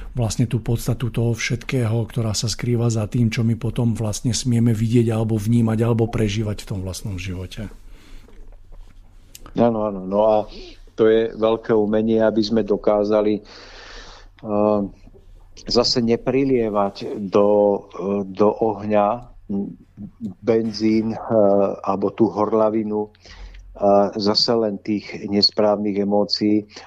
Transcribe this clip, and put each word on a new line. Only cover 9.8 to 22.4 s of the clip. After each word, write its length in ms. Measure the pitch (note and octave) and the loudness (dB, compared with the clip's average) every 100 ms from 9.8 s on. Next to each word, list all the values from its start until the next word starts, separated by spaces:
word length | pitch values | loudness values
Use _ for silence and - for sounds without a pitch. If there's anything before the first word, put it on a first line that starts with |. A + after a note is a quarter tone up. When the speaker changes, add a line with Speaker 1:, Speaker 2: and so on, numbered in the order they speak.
| G#2+ | -2
Speaker 2:
áno. 160 | G2 | -4
No 160 | F#2 G2+ A2 | -2 2 4
a 80 | G#2+ - - - - - | 2 0 -10 -18 -20 -12
to 140 | - A2 | 2 4
je 240 | A2+ A2+ | 4 0
veľké 380 | A2 A2 A2+ - | 0 0 0 0
umenie, 480 | A2 G#2 G#2+ A2 A2 | 0 2 0 2 2
aby 220 | A2 A2 | 2 2
sme 180 | G#2+ A2+ | 0 0
dokázali, 800 | G2+ G2 - G#2 G#2 G#2+ G#2+ G#2 | 0 0 2 2 2 2 2 -2
eh, 1400 | - - - - - - - - - - A2 G#2 G#2+ G#2 G2 - - - - - - - - | -6 -20 -20 -20 -20 -20 -20 -20 -20 -16 -4 0 2 2 -2 -10 -20 -20 -20 -20 -20 -18 -2
zase 320 | A2+ A#2 C3 | 0 2 0
neprilievať 1120 | A#2 A#2 C3 C3 C3+ B2+ A2 G#2 G2 - A#2+ A#2 | 0 0 0 0 2 2 2 0 -2 -4 -10 -8
do, 300 | G2 G#2 G2+ | 0 4 6
eh, 720 | G#2 G2+ G2 - - F#2+ G2+ F#2+ | 6 4 2 -4 -8 -4 -2 -4
do 200 | F#2+ G#2 | 2 2
ohňa 840 | - A2+ G2 G#2 G#2 G#2 B2 - - - G2 - - - - - - G#2+ F#2 | 2 -2 -2 0 2 2 0 -8 -20 -8 -6 -6 -12 -20 -18 -18 -12 -14 -6
benzín, 720 | G#2 A2+ A2+ G#2 A2 A2 A2 | 0 0 0 -2 0 2 0
eh, 60 | G2+ - A2+ G2+ G2+ G2 F#2+ | -6 0 4 6 4 2 -2
alebo 320 | - G2 G2+ | -4 -2 -2
tú 140 | - G#2+ | 2 0
horlavinu, 800 | G2+ | 2